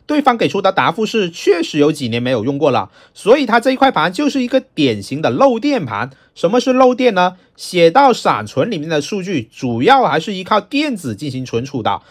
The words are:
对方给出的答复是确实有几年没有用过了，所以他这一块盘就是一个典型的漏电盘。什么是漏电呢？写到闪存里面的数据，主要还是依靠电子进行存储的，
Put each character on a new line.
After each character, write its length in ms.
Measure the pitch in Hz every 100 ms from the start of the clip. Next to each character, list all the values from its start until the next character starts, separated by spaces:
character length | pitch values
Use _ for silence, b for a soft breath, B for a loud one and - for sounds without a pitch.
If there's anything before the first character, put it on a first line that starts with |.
| -
对 160 | 302
方 160 | 254 233
给 100 | 156
出 140 | 196
的 100 | 190
答 180 | 190 131
复 140 | 170
是 240 | 214 220 175
确 340 | 170 381 349
实 160 | - 151
有 140 | 147
几 160 | 151 120
年 120 | 120
没 100 | 127
有 120 | 120
用 140 | 117 139
过 140 | 151
了， 200 | 117 92 b b
所 240 | - 196 302
以 80 |
他 160 | 226 233
这 120 | 262
一 40 | 262
块 140 | 262
盘 200 | 160 170
就 180 | 185 294
是 140 | 269
一 60 | 240
个 100 | 262
典 420 | - - 135 104
型 180 | 95 139
的 80 | 139
漏 320 | 135 269 226
电 240 | 285 254
盘。 260 | 120 101 170 b b
什 160 | - 170
么 80 | 247
是 140 | 262
漏 220 | 254 254
电 200 | 254 247
呢？ 220 | 180 180 180 b
写 360 | - - 180 165
到 200 | 254 277
闪 320 | - 185 120
存 240 | 107 123 208
里 80 | 170
面 120 | 160
的 120 | 151
数 220 | 143 202
据， 260 | 180 151 -
主 300 | - 127 117
要 180 | 185 269
还 160 | 185 151
是 160 | 214
依 80 | 190
靠 180 | 180 214
电 360 | 202 285 302 208
子 180 | 135
进 160 | 101 147
行 160 | 131 127
存 180 | 117
储 160 | 135 123
的， 220 | 101 95 b